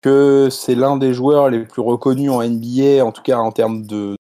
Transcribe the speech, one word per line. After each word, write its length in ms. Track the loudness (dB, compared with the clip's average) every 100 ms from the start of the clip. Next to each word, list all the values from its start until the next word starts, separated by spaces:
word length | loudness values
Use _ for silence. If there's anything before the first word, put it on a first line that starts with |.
que 460 | 2 4 4 4 2
c'est 240 | -2 -4 0
l'un 220 | 0 0
des 160 | -2
joueurs 360 | -2 0 2 2
les 160 | 0 -6
plus 160 | -6
reconnus 480 | -4 -2 0 -2 0
en 140 | -2
N 160 | -2 -4
B 400 | -4 0 2 4
A, 20 |
en 80 | 2
tout 120 | -4
cas 140 | -4 -2
en 140 | -2
termes 360 | -2 -2 -2 -8
de 280 | -8 -8 -10